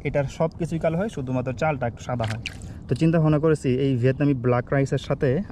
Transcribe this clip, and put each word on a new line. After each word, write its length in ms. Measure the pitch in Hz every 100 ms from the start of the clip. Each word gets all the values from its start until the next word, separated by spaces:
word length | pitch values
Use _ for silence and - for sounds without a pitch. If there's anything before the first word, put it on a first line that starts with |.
এটার 200 | 147 147
সব 260 | 135 - 160 -
কিছুই 200 | 160 165
কালো 200 | 165 165
হয়, 100 | 220
শুধুমাত্র 440 | 151 127 127 131
চালটা 340 | 123 156 139 120
একটু 160 | -
সাদা 200 | - 123
হয়। 180 | 107 110 - - - - -
তো 60 |
চিন্তা 260 | 123 160 165
ভাবনা 180 | 156 151
করেছি 300 | 160 151 135 123
এই 120 | 139 127
ভিয়েতনামি 380 | 127 135 143
ব্ল্যাক 380 | 131 123 120 -
রাইসের 260 | 139 135 139
সাথে 440 | - 135 135 147 208